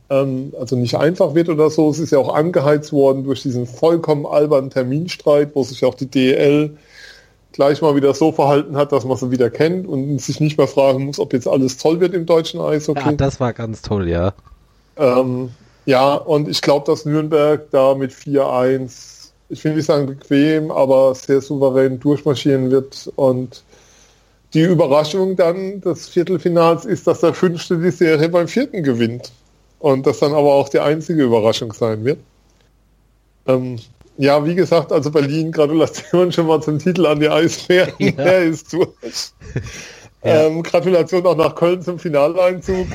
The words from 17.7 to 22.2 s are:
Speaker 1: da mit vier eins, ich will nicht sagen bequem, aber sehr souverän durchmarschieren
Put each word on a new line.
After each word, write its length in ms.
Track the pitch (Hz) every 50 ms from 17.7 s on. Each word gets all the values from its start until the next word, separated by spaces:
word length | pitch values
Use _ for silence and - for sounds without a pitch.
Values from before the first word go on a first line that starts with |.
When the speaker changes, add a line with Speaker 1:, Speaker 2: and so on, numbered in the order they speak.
Speaker 1:
da 220 | - 139 131 135 139
mit 200 | 135 135 127 -
vier 360 | - - 151 139 139 135 139
eins, 840 | 131 127 127 127 135 135 131 123 - - - - - - - - _ _ _ -
ich 120 | 165 120 -
will 100 | 156 156
nicht 100 | 156 147 156
sagen 180 | 165 147 143
bequem, 680 | 131 135 139 - - 147 139 143 156 156 156 151 156
aber 420 | - - 139 131 135 131 135 135 127
sehr 280 | 123 - - 139 139
souverän 580 | 131 - 156 139 139 135 127 131 135 135 131 123
durchmarschieren 720 | - 143 147 139